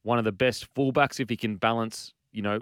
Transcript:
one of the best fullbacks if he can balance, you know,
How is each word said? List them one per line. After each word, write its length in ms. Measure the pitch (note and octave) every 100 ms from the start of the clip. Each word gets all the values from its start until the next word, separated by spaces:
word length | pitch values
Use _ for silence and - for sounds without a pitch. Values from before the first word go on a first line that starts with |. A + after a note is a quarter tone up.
one 160 | G#2+ A#2+
of 60 | A2
the 60 |
best 400 | F#2+ B2+ A2+ -
fullbacks 460 | - C3+ C3 C#3 -
if 100 | B2
he 60 | A2+
can 200 | A2+ G2
balance, 580 | A2+ A#2 A2+ - - _ _
you 100 | G#2+
know, 180 | G#2 G#2